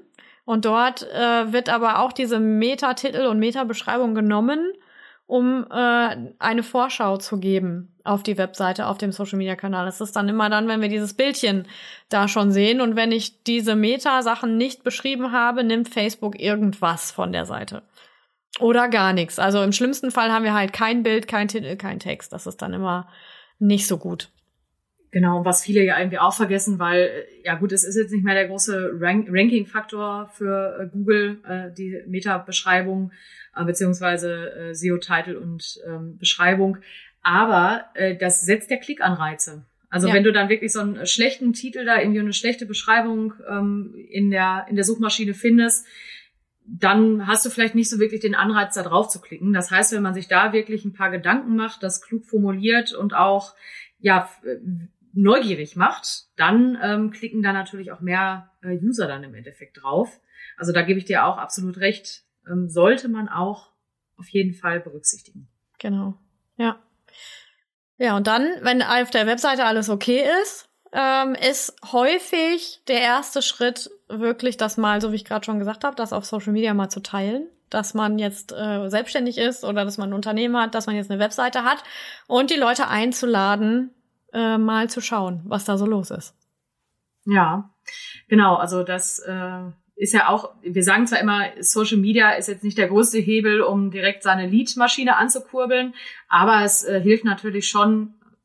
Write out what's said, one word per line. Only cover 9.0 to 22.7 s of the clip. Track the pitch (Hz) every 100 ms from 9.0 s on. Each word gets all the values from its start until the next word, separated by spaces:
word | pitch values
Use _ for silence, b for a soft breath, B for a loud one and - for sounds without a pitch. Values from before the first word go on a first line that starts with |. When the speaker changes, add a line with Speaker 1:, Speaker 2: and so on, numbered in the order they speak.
| 208
Speaker 1:
Social | 190 196 196
Media | 190 185
Kanal. | 196 185 180
Das | 185
ist | 214 214
dann | 202
immer | 220 214
dann, | 214 226
wenn | 220
wir | 208
dieses | 214 208 208
Bildchen | 269 277 226 196 185 B B B _
da | 202 202
schon | 214 202
sehen | 196 208 247
und | 240 226
wenn | 226
ich | 226 220 -
diese | - 233 220 214
Meta-Sachen | 214 254 302 262 233 233 240 226
nicht | 254 254
beschrieben | - - 269 269 254
habe, | 240 233 240
nimmt | 233 226 233
Facebook | 233 208 214 208 208
irgendwas | 190 208 208 196 175 170 -
von | - 180
der | 87 82
Seite. | - 101 - - b b b b b _ -
Oder | 233 233 240
gar | 226 190
nichts. | 185 170 -
Also | 196 202
im | 196
schlimmsten | 202 247 269 262
Fall | 247 226
haben | 226 220
wir |
halt | 208 196
kein | - 220 240
Bild, | 226 220 220
kein | 220 208
Titel, | 220 139 190
kein | 196 -
Text. | - - -
Das | 165 180
ist | 185
dann | -